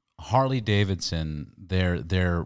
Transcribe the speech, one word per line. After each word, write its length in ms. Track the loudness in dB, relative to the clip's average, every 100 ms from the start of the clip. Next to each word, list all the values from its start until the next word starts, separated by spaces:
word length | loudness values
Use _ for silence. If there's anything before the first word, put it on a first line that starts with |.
| _ -20
Harley 420 | 0 2 2 0
Davidson, 880 | 0 2 2 0 -4 -4 -4 -6 -10 -14
their, 420 | -4 0 2 0
their 440 | 0 0 2 0